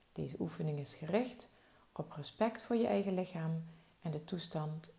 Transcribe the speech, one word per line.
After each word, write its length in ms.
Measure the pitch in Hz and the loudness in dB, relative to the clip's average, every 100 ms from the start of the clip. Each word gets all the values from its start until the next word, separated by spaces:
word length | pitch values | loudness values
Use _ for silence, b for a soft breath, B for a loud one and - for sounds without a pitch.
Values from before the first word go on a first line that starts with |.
| - | -12
Deze 240 | - 143 151 | -4 -4 -2
oefening 400 | 170 - 160 147 | -2 0 0 0
is 160 | 139 - | -2 -4
gericht 540 | 156 196 247 - - B B B B - | 0 2 2 -4 -14 B B B B -6
op 140 | 160 | -6
respect 500 | - 143 - 220 226 | -6 -6 2 2 2
voor 140 | - 233 | 2 4
je 120 | 226 | 6
eigen 260 | 202 196 | 4 4
lichaam 500 | 185 180 165 160 165 160 B B B | 2 0 0 0 0 -2 B B B
en 100 | 165 | -4
de 120 | 156 | -4
toestand 680 | 160 175 - 160 151 156 - | -2 -4 -2 -2 -2 -2 -6